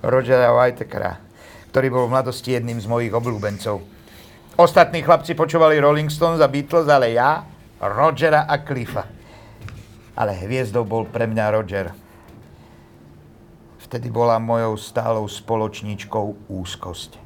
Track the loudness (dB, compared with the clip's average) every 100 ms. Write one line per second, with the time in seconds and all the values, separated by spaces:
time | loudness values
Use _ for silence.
0 | 2 0 4 4 6 6 4 0 -10 -6
1 | -8 -8 -18 -20 -20 -20 -4 0 0 0
2 | 2 0 -2 -8 -4 -4 -4 -8 -4 -2
3 | 0 -2 -2 -4 -6 -6 -6 -6 -10 -20
4 | -20 -20 -20 -20 -6 4 6 6 4 2
5 | 2 2 2 -2 0 4 4 6 4 2
6 | -2 -2 -2 2 2 2 0 0 4 4
7 | 4 2 2 0 -4 -20 -20 -8 -4 0
8 | 0 2 2 2 2 -4 -4 -8 -6 -8
9 | -8 -16 -20 -20 -20 -20 -18 -18 -20 -20
10 | -16 -6 -4 -4 -6 -6 -2 -4 -2 -4
11 | -4 -4 -2 0 0 0 -2 -6 -6 -10
12 | -20 -20 -20 -20 -20 -20 -20 -20 -20 -20
13 | -20 -20 -20 -20 -20 -20 -20 -20 -12 -10
14 | -6 0 2 2 0 -2 -2 -4 -6 -4
15 | -2 -2 -4 -10 -4 -2 -2 -6 -10 -10
16 | -6 -6 -6 -10 -12 -10 -10 -12 -12 -12
17 | -16 -20